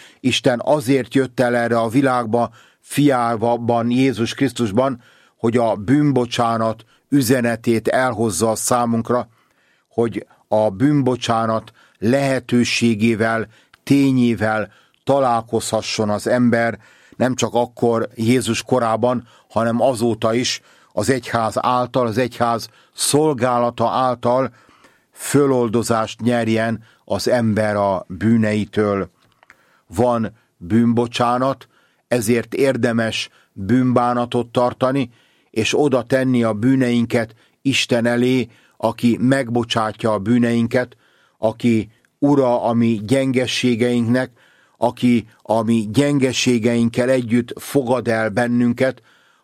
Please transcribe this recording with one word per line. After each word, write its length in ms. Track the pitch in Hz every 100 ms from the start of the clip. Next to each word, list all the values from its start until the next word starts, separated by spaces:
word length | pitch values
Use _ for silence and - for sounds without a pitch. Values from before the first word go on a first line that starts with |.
| - _
Isten 400 | 127 117 139 120
azért 500 | - 151 113 135 117
jött 260 | 135 131 127
el 160 | 123 120
erre 220 | 117 117
a 100 | 113
világba, 640 | 120 135 127 117 120 117 - - _
fiában, 1120 | - - 143 127 117 117 117 120 117 120 117
Jézus 440 | 123 135 107 113
Krisztusban, 680 | - 139 120 120 101 135 123 - _ _ _
hogy 200 | 113 117
a 180 | 117
bűnbocsánat 1120 | 101 101 147 147 127 120 - 117 113 113 110 - _ _
üzenetét 800 | 143 113 127 120 117 117 113 113
elhozza 640 | 117 131 104 113 90 113
a 60 | 110
számunkra, 720 | - 123 120 117 113 123 113 _ _ _ _ _ _
hogy 380 | - 117 98 - _ _
a 220 | 107 107
bűnbocsánat 1040 | 95 135 147 127 123 - 113 113 110 110 - _ _
lehetőségével, 1500 | 107 135 139 131 123 123 117 - 117 107 113 110 113 113 107 _ _ _
tényével 880 | - 139 139 131 120 113 107 107 101 _ _ _
találkozhasson 1080 | - 139 131 117 113 113 - 110 104 - 107
az 160 | 104 -
ember, 520 | 123 123 117 117 110 - _ _ -
nem 180 | 123
csak 200 | 123 117
akkor 540 | 107 120 - 120 113 113
Jézus 480 | - 113 127 117 113
korában, 640 | - 127 117 110 120 123 - - _
hanem 320 | - 113 117
azóta 540 | 120 120 120 110 113
is 260 | 117 117 - - _ _
az 180 | - 107
egyház 440 | 131 117 117 110 101
által, 500 | - 127 127 131 120
az 120 | 107
egyház 500 | 123 - 120 117 - _ _
szolgálata 920 | - - 143 156 139 123 123 120 120 117
által 640 | 101 127 120 117 123 127 - _ _ _ _ _
föloldozást 1080 | - - 135 143 131 120 110 110 113 110 -
nyerjen 640 | 113 120 113 110 113 113 - _
az 240 | - 101 123
ember 480 | 123 113 104 107 104
a 280 | 101 95 -
bűneitől. 1040 | 92 104 113 110 107 101 - 104 101 87 _ _ _ _ _ _ _ _
Van 460 | 85 123 120 107 - _ _
bűnbocsánat, 1120 | 85 110 117 117 120 117 120 123 135 131 - _ _ _ _
ezért 460 | 123 107 117 110
érdemes 760 | - 135 127 120 117 113 - - _ _
bűnbánatot 960 | - 98 123 127 123 120 123 120 123 117
tartani, 640 | 123 123 120 131 139 123 - _ _ _
és 280 | - 110 113
oda 240 | 147 127
tenni 400 | 117 135 131 123
a 100 | 113
bűneinket 840 | 104 120 135 123 120 113 123 113 - _ _
Isten 440 | 143 123 - 120 117
elé, 420 | 120 123 127 117 _ _ -
aki 420 | 110 113 123 110
megbocsátja 920 | 120 135 123 117 117 120 107 104 117
a 60 | 107
bűneinket, 800 | 98 120 117 117 117 127 123 - _ _ _ _
aki 520 | 110 113 123 113 104 _ _ _
ura 440 | 143 143 127 120
a 100 | 104
mi 280 | 117 117 113
gyengességeinknek, 1300 | 104 135 135 127 127 - 127 117 120 120 113 127 127 _ _ _ _ -
aki 520 | 120 120 123 120 101 _
a 200 | - 110
mi 260 | 110 117 107
gyengeségeinkkel 1200 | 107 143 143 131 120 - 120 110 117 117 120 123
együtt 500 | 131 117 120 120 -
fogad 480 | - 147 120 123 113
el 200 | 113 110
bennünket, 720 | 104 120 120 120 120 131 123 _ _ _ _